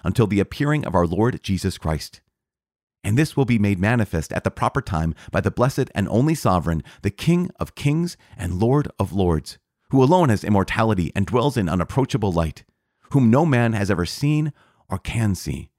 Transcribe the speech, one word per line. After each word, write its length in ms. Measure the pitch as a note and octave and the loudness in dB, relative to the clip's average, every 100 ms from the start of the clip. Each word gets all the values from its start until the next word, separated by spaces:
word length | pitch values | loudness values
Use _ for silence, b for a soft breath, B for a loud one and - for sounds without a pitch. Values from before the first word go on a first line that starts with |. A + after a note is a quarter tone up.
until 240 | E2+ F#2 G#2+ | -4 0 2
the 120 | G2+ | 2
appearing 460 | F#2+ - C#3+ D3+ - | -2 -2 -2 -2 0
of 100 | F2+ | 0
our 120 | F2 | 0
Lord 340 | F2 A2+ E2+ | 0 -2 -2
Jesus 360 | - F#2+ F#2+ - | -4 -4 -4 -4
Christ. 440 | E2 D#2 - - _ _ _ _ _ _ _ _ | -4 -4 -6 -18 _ _ _ _ _ _ _ _
And 140 | - A#2 | -2 0
this 180 | D#3 - | 2 0
will 100 | B2+ | 2
be 140 | A#2 | 2
made 200 | G2+ G2 | 2 2
manifest 520 | G2+ A#2+ G#2 E2 - | 2 0 0 -4 -4
at 140 | - - | -6 -6
the 60 | |
proper 300 | - A#2 - | -2 -4 -2
time 320 | - E2 E2 D#2 B | -4 -2 -2 -4 B
by 100 | F2+ | -4
the 100 | E2+ | -2
blessed 380 | - B2+ C#3 C3 | 0 0 0 -4
and 140 | - G2 | -4 -2
only 280 | G#2+ D3 D3+ | 0 0 0
sovereign, 480 | A2 F2+ D#2+ D#2+ B B | 0 0 0 -4 B B
the 80 | G2+ | -8
King 400 | - - D#3+ - - | -4 0 0 -2 -8
of 160 | F2 - | -10 -4
kings 400 | C#3+ D3+ F3 - b b | -2 0 -2 -8 b b
and 240 | F2+ F2+ | -6 0
Lord 280 | A2+ C#3+ C#3+ - | 2 2 0 -4
of 140 | F#2+ | -4
lords, 460 | G2+ F2+ D#2+ - - _ _ _ | 0 2 2 -2 -14 _ _ _
who 120 | C3 | 4
alone 280 | C3 F#3 D#3+ | 6 6 4
has 160 | G2+ - | 2 2
immortality 680 | G2+ F#2+ - A2+ G2 E2 | 0 2 0 0 0 -2
and 120 | - F#2+ | -2 0
dwells 320 | A#2+ C3 B2+ | 0 0 0
in 100 | F2 | -2
unapproachable 640 | F2+ D#2+ - C3 B2 G2+ | -2 -2 -2 -2 -2 -2
light, 320 | E2+ D#2+ - - _ _ _ - | -2 -2 -6 -18 _ _ _ -2
whom 180 | C#3+ A#2+ | 2 4
no 160 | A#2+ E3+ | 4 4
man 280 | B2 A#2 | 2 2
has 180 | A2 G2 | 0 -2
ever 140 | F2+ E2 | -2 -2
seen 480 | - C#3+ D3+ D3+ b b b b | -2 -2 0 -2 b b b b
or 80 | G2 | -10
can 380 | - A#2 G#2+ F#2 | -6 -2 -2 -2
see. 340 | - C#2 D2+ | -6 -10 -12